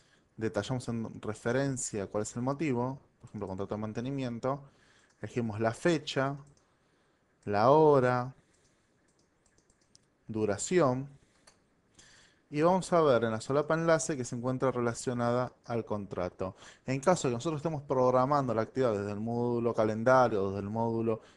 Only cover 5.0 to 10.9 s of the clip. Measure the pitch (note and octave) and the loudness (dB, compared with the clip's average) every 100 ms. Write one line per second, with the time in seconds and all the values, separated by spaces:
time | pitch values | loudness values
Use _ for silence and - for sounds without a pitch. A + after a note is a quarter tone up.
5 | _ _ A2+ B2+ A#2 G#2 A2+ A2+ F3 D#3+ | _ _ -8 -4 -4 -2 -2 0 0 0
6 | C#3+ - C3+ C#3+ - _ _ _ _ _ | -2 -2 -2 -4 -12 _ _ _ _ _
7 | _ _ _ _ - G#2 A#2 D3+ D#3 C#3 | _ _ _ _ -4 4 6 8 8 6
8 | B2+ B2 B2+ - _ _ _ _ _ _ | 4 2 -4 -10 _ _ _ _ _ _
9 | _ _ _ _ _ _ _ _ _ _ | _ _ _ _ _ _ _ _ _ _
10 | _ _ - A2 G#2+ G2+ - F3+ C#3+ | _ _ -10 -2 0 -2 0 2 4